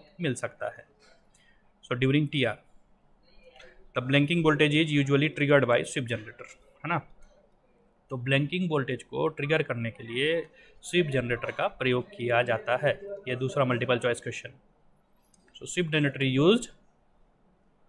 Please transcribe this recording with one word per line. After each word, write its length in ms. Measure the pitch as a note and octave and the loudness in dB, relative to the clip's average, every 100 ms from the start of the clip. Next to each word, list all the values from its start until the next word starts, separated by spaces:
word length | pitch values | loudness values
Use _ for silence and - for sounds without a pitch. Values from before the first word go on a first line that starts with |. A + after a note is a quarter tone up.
| - - | -8 -6
मिल 120 | D#3+ A#2+ | -4 -4
सकता 340 | A#2 - A2+ - | -8 -8 -10 -10
है। 80 | - _ _ _ _ _ _ _ _ _ - | -18 _ _ _ _ _ _ _ _ _ -8
So 140 | B2 | 0
during 280 | C3 C#3+ D3 | 2 2 2
टीआर 260 | D3 A#2 G#2 _ - _ _ _ _ _ - - - - - - C3 | 0 0 -2 _ -20 _ _ _ _ _ -20 -20 -20 -20 -20 -10 -6
the 120 | B2+ | 0
blanking 360 | C#3 D3 E3+ | 2 2 2
voltage 340 | D#3 D3+ D3+ D3+ | 4 4 4 4
is 160 | D#3+ | 2
usually 360 | D3 C3+ C#3 D3+ | 2 4 2 2
triggered 380 | C#3+ C#3+ C#3+ A#2+ | 0 4 4 6
by 100 | A#2+ - | 2 0
sweep 220 | D#3 A#2+ | -6 -4
generator, 400 | A2 G#2+ - - - _ _ | -6 -8 -18 -20 -20 _ _
है 140 | D3+ | -6
ना। 120 | E3 - - - _ _ _ _ _ _ _ - | -4 -6 -16 -20 _ _ _ _ _ _ _ -12
तो 60 | C3 | -8
ब्लैंकिंग 500 | B2+ C#3 D3 F#3 F3+ | 0 0 0 -2 0
वोल्टेज 340 | D3+ C3+ B2+ | 0 -2 -6
को 240 | - C3 D#3+ | -6 -2 -2
ट्रिगर 320 | D3+ C#3+ D#3+ | -2 0 0
करने 260 | D3+ A#2+ A#2 | 0 -4 -6
के 120 | - | -8
लिए 380 | A#2 A#2+ D3 E3 - - - - | -8 -2 -2 -2 -4 -12 -20 -20
स्वीप 240 | - F3 D#3 | -2 0 2
जनरेटर 440 | C3 A#2+ A#2+ - | 0 0 -2 -4
का 160 | - F#3+ | -4 -4
प्रयोग 380 | - B2+ B2 A#2+ | -2 0 0 -2
किया 340 | - A#2+ A#2+ | -6 0 2
जाता 320 | B2 A2 - B2 | 2 0 0 0
है। 140 | D3 - - - - | 0 -2 -6 -10 -6
यह 80 | B2 | -4
दूसरा 300 | C3 C#3+ B2+ | -2 0 0
multiple 340 | A#2+ B2 B2 | 2 0 0
choice 220 | B2 A#2 | 0 -2
question। 320 | B2 - - - _ _ _ _ _ _ _ _ _ - | -6 -10 -12 -18 _ _ _ _ _ _ _ _ _ -18
So 140 | - | -10
sweep 220 | - E3 | -6 -2
generator 340 | D#3 C#3+ C3+ C3+ | 0 0 0 0
used 360 | C3 D#3+ A#3+ - - _ _ _ _ _ _ _ _ _ _ | 4 4 4 0 -16 _ _ _ _ _ _ _ _ _ _